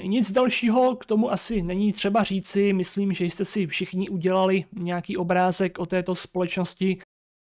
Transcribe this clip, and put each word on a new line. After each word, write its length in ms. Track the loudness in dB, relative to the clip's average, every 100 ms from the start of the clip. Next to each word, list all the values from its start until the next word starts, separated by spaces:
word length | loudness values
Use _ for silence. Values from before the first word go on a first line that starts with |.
nic 280 | 0 0 2
dalšího 640 | 2 2 2 2 4 4 2
k 100 | 0
tomu 260 | 0 2
asi 300 | 0 0 -2
není 320 | -2 0 0
třeba 300 | 0 0 2
říci, 500 | 0 -2 0 2 2
myslím, 400 | 2 0 -2 -2
že 120 | 0 -2
jste 200 | -2 -2
si 220 | -2 -2
všichni 420 | -4 -4 -4 -4
udělali 560 | -2 0 2 2 2 -2
nějaký 460 | -8 -6 -6 -4 -4
obrázek 640 | 0 2 2 2 -2 -2
o 60 | -4
této 300 | -2 -2 -4
společnosti 840 | -4 -4 -2 -2 -4 -2 -2 -2 -8 _ _ _